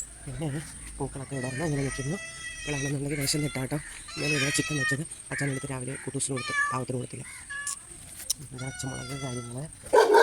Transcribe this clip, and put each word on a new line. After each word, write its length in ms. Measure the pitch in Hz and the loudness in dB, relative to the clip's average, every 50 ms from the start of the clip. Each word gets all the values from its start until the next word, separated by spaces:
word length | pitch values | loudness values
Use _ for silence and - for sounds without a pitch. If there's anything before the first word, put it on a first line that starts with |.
| - - - - - | -10 -10 -12 -12 -8
പിന്നെ 220 | 143 131 127 165 151 135 160 147 - - - - - - | -6 -4 -2 0 0 0 -2 -4 -6 -10 -12 -12 -12 -6
പൂക്കളൊക്കെ 380 | - 143 131 - 139 131 - 139 135 | -4 -4 -4 -4 -8 -8 -4 -4 -2
ഇടാറുണ്ട്, 240 | 123 131 127 131 170 | -2 -2 -2 0 2
അങ്ങനെ 160 | 160 147 139 139 | 2 2 2 2
നിൽക്കുന്നു. 300 | 131 - - 127 139 175 - - - - - - - - - | 0 0 -2 -2 -2 -2 -2 -4 -8 -10 -10 -10 -10 -10 -6
ഇവളാണെന്നുണ്ടെങ്കിൽ 580 | - 147 147 139 135 139 143 139 139 139 151 147 139 | -4 -2 -2 0 0 0 0 0 0 0 0 0 0
വിഷം 180 | 139 - 151 147 | 2 2 2 2
തെറ്റാട്ടോ. 320 | 143 - 131 131 123 147 151 - - - - - - - 160 | 2 0 0 0 0 -2 -2 -4 -6 -12 -12 -12 -10 -4 -2
ഞാൻ 100 | 143 147 151 | 0 2 4
ഇവിടെ 160 | 143 131 147 143 | 4 4 4 4
ചിക്കൻ 200 | - - - 151 143 | 2 2 2 2 2
വെച്ചത് 220 | 131 - 139 131 160 - - - - - | 2 2 2 0 0 -6 -10 -16 -8 -6
അച്ഛനെടുത്ത് 380 | 143 - 139 143 135 131 - 135 | -2 0 0 0 0 -2 -2 -4
രാവിലെ 240 | 135 131 127 131 135 - - | -4 -4 -4 -4 -6 -4 -6
കുട്ടൂസിന് 300 | 135 - 139 - - 139 | -4 -2 -2 0 0 0
കൊടുത്തു, 180 | 123 - - - - - - | 0 0 0 2 2 2 2
പാവത്തിന് 280 | - 131 127 - 127 123 | 2 0 0 0 -2 -2
കൊടുത്തില്ല. 260 | 123 - - - - - - - - - - - 1077 - - - - - - - - - - - - - - | -2 -4 -6 -10 -10 -12 -14 -16 -12 -10 -8 -6 -4 -4 -6 -6 -10 -16 -16 -16 -16 -16 -14 -12 -4 -4 -4
പിന്നെ 200 | - 139 - 131 127 127 | -4 -4 -10 -8 -6 -6
പച്ചമുളക് 520 | 135 139 - - 131 127 127 127 123 139 135 135 | -6 -6 -6 -6 -4 -4 -6 -6 -6 -6 -6 -4
കാര്യങ്ങൾ 320 | 131 123 123 120 120 120 127 151 160 - - - - - 440 453 - - 427 | -4 -4 -4 -6 -6 -8 -8 -8 -8 -10 -14 -2 6 8 8 10 10 10 10